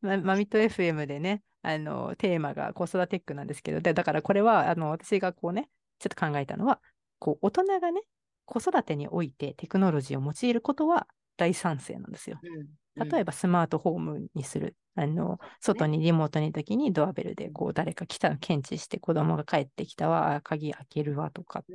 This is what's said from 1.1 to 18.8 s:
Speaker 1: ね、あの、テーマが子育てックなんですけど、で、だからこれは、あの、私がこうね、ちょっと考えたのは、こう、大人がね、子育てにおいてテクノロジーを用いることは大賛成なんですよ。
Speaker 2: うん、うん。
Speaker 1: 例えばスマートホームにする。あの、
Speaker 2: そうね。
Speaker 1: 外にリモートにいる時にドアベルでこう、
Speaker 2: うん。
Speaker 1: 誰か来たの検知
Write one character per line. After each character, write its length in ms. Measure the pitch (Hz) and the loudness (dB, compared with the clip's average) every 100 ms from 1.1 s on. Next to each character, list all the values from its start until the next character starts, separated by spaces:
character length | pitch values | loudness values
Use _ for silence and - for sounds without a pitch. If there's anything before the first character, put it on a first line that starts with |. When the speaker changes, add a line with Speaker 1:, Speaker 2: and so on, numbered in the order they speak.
| 143 | -4
Speaker 1:
ね、 240 | 175 202 _ _ | -2 -4 _ _
あ 140 | 165 156 | -4 -2
の、 380 | 151 131 123 - | -4 -6 -6 -2
テ 200 | 190 170 | 0 2
ー 40 | |
マ 140 | 147 | 0
が 180 | - 127 | -4 -6
子 100 | - | -4
育 240 | 170 185 180 | -2 0 0
て 100 | 180 | -2
ッ 60 | |
ク 100 | - | -6
な 80 | 143 | -8
ん 60 | 143 | -8
で 60 | |
す 80 | 143 | -8
け 80 | - | -4
ど、 80 | 156 | -2
で、 120 | 170 | 0
だ 120 | - | 0
か 80 | 160 | 2
ら 100 | 151 | 0
こ 100 | 156 | 0
れ 100 | 202 | 2
は、 280 | 220 208 151 | 4 4 4
あ 40 | 170 | 0
の、 140 | 156 | -2
私 280 | 160 - 196 | -4 -2 0
が 140 | 185 | 0
こ 160 | - 170 | -4 -4
う 40 | |
ね、 160 | 190 294 _ _ - | -4 -6 _ _ -8
ち 80 | - | -6
ょ 20 | |
っ 20 | |
と 120 | - 160 | -2 -2
考 100 | 147 | 0
え 80 | 135 | -4
た 100 | - | 0
の 80 | |
は、 160 | 247 - _ _ _ - | 2 0 _ _ _ -4
こ 140 | - | -2
う、 60 | 147 | 2
大 80 | 196 | 2
人 300 | - 381 381 | 2 2 2
が 100 | 349 | 2
ね、 120 | 359 - _ _ _ | -2 -6 _ _ _
子 160 | - 233 | -6 -2
育 220 | - - | 2 0
て 100 | - | 0
に 140 | 147 143 | -4 -2
お 160 | 170 | -2
い 60 | 156 | -4
て 220 | - 143 | -4 -8
テ 120 | - 170 | -8 -2
ク 140 | 196 | 2
ノ 100 | 190 | 4
ロ 100 | 151 | 2
ジ 160 | 135 135 | 0 -2
ー 40 | |
を 20 | |
用 260 | 139 151 247 | -2 0 0
い 40 | |
る 80 | 226 | 2
こ 120 | 254 | 0
と 140 | 277 311 | 2 4
は 220 | 349 - _ _ - | 2 0 _ _ 0
大 160 | 175 | 2
賛 280 | 180 180 143 | 2 0 -2
成 140 | - 123 | -6 -12
な 80 | 127 | -10
ん 60 | |
で 60 | - | -12
す 120 | - | -12
よ。 80 | - | -12
Speaker 2:
う 40 | 175 | -12
ん、 560 | 160 147 151 _ - | -12 -14 -18 _ -6
う 20 | |
ん。 40 | 151 | 0
Speaker 1:
例 100 | 320 | 2
え 60 | |
ば 80 | 170 | 0
ス 160 | - 180 | 0 4
マ 160 | 175 | 4
ー 20 | 165 | 4
ト 120 | 160 | 2
ホ 180 | 180 160 | 0 0
ー 20 | |
ム 280 | 160 147 160 | -4 -6 -6
に 100 | - | -6
す 140 | 135 - | -4 -4
る。 160 | - - _ | -4 -8 _
あ 100 | - 147 | -2 0
の、 320 | 165 170 180 - - | 0 -2 -4 -10 -4
Speaker 2:
そ 120 | - | 0
う 20 | |
ね。 40 | 180 | 2
Speaker 1:
外 60 | 156 | 4
に 120 | 156 | 4
リ 140 | 165 | 6
モ 140 | 165 151 | 4 4
ー 20 | |
ト 100 | 156 | 2
に 80 | 151 | 0
い 20 | |
る 20 | |
時 240 | 156 151 220 | -2 -2 0
に 160 | 285 | 2
ド 100 | 160 151 | 4 2
ア 60 | |
ベ 120 | - | 0
ル 100 | - | -6
で 160 | - 147 | -6 -8
こ 140 | 151 | -4
う、 40 | - | -2
Speaker 2:
う 20 | |
ん。 20 | |
Speaker 1:
誰 180 | 151 165 | 0 -2
か 140 | - 170 | -4 -8
来 120 | - | 0
た 120 | 160 | 0
の 80 | 147 | 0
検 280 | - 151 135 | 0 0 0
知 120 | 160 | -8